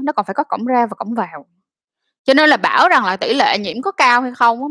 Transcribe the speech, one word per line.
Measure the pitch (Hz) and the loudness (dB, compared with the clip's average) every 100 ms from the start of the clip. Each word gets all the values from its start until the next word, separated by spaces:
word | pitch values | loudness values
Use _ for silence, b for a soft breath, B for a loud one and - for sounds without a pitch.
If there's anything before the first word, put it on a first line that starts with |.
Nó | 277 | -4
còn | - - | -4 -4
phải | |
có | - | -6
cổng | - - 240 | -4 -6 -2
ra | 247 226 | 0 -2
và | 208 | -6
cổng | 208 | -6
vào. | 226 175 151 - _ _ _ _ _ _ _ | -6 -6 -10 -18 _ _ _ _ _ _ _
Cho | - | 0
nên | 277 302 | 4 4
là | 233 | 2
bảo | 180 - 349 | 0 2 4
rằng | 294 196 | 2 0
là | 190 | -4
tỷ | - | -2
lệ | 269 175 185 | 0 0 0
nhiễm | 202 226 | -4 -6
có | 381 | -6
cao | - 254 240 | 0 2 2
hay | 254 247 | 0 0
không | 240 233 | 0 0
á, | 294 | -4